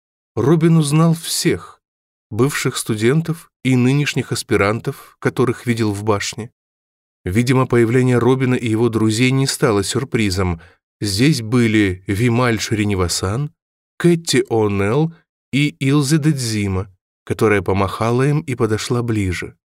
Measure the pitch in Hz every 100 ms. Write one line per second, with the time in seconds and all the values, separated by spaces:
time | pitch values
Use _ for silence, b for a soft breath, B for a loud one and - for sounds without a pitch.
0 | _ _ _ - 117 165 170 165 143 156
1 | 165 165 - - 170 92 - - _ _
2 | _ _ _ 104 139 - 135 - - 107
3 | 117 156 165 160 - _ 127 127 123 143
4 | 143 135 - 117 - 101 98 110 104 -
5 | - _ 123 - 120 113 120 113 107 101
6 | 107 101 - - 110 _ _ _ _ _
7 | _ _ 92 98 123 131 127 120 113 127
8 | 127 123 113 131 127 123 117 110 117 110
9 | 110 107 127 135 131 - 131 101 98 120
10 | 107 120 104 92 90 82 B B _ _
11 | 107 98 139 131 110 123 113 107 101 92
12 | - 98 123 117 123 110 - 107 104 95
13 | 87 - 95 113 147 - _ _ _ _
14 | 170 170 165 127 - 113 107 98 98 131
15 | 165 165 _ _ _ 135 147 - 135 147
16 | 139 160 151 139 120 107 101 95 101 _
17 | _ _ - 110 110 101 95 98 95 -
18 | 113 120 139 143 - 117 113 107 - 123
19 | 120 110 95 85 - -